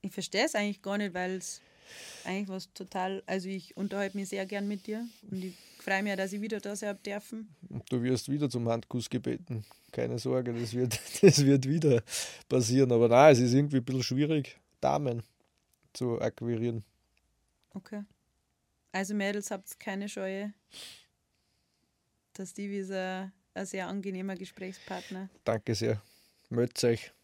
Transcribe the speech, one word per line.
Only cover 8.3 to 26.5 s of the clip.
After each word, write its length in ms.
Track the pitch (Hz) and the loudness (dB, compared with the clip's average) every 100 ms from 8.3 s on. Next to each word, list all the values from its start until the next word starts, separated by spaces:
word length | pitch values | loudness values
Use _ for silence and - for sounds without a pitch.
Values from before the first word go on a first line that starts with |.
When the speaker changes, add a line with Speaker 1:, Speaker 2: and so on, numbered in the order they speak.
| 143 147 | -2 0
Speaker 2:
zum 180 | 120 117 | 0 0
Handkuss 420 | 117 - 123 - | 0 -2 -6 -4
gebeten. 540 | 127 123 120 180 113 104 - _ | -4 -4 -6 -6 -10 -10 -20 _
Keine 260 | - 123 120 | -4 -2 -2
Sorge, 340 | 127 127 120 | -2 -2 -2
das 200 | 117 117 | -4 -4
wird, 260 | 120 123 - - | -2 -2 -2 -8
<laughs> 100 | - | 8
das 240 | 196 143 139 | 8 8 6
wird 200 | 139 135 | 6 4
wieder 380 | 160 151 120 - - - - - | 2 4 4 2 -8 -8 -12 0
passieren. 420 | 131 113 127 131 | 0 4 4 6
Aber 160 | 120 117 | 6 8
nein, 240 | 120 151 | 12 12
es 80 | 127 | 10
ist 140 | 123 | 8
irgendwie 240 | 127 147 135 | 4 4 0
ein 80 | 127 | 0
bisschen 180 | 131 | -2
schwierig, 560 | 123 127 147 156 131 - _ _ | 0 0 2 0 -2 -12 _ _
Damen 420 | 131 147 143 117 - _ _ _ _ _ _ | 0 2 0 -4 -8 _ _ _ _ _ _
zu 260 | - 123 117 | -4 -2 0
akquirieren. 640 | 113 - 117 117 117 117 - _ _ _ _ _ _ _ _ | -2 -2 -4 0 -2 -4 -10 _ _ _ _ _ _ _ _
Speaker 1:
Okay. 300 | 208 - 208 202 _ _ _ _ _ _ _ _ | -18 -12 -14 -14 _ _ _ _ _ _ _ _
Also 240 | 190 190 208 | -6 -4 -2
Mädels, 340 | 196 208 - | -2 -2 -6
habt's 300 | 196 - - | -10 -10 -12
keine 300 | - 196 202 | -8 -8 -8
Scheue, 440 | - 190 190 208 - _ - - - _ _ _ _ _ _ _ _ _ _ _ _ _ | -6 -6 -6 -8 -12 _ -20 -18 -20 _ _ _ _ _ _ _ _ _ _ _ _ _
dass 200 | - 190 | -14 -14
die 160 | - 202 | -10 -6
wie 140 | 202 | -6
so 100 | 190 190 | -6 -6
ein 360 | 185 185 190 _ _ 185 190 | -4 -6 -8 _ _ -10 -8
sehr 220 | 190 180 | -6 -6
angenehmer 480 | 196 190 190 190 180 | -6 -6 -6 -6 -8
Gesprächspartner. 960 | 185 - 185 190 - 185 - 185 190 _ - | -10 -12 -12 -12 -12 -12 -10 -10 -10 _ -2
Speaker 2:
Danke 280 | 113 - | -2 -2
sehr. 280 | 107 113 107 - _ _ _ | -2 0 -2 -4 _ _ _
Meldet 340 | _ | _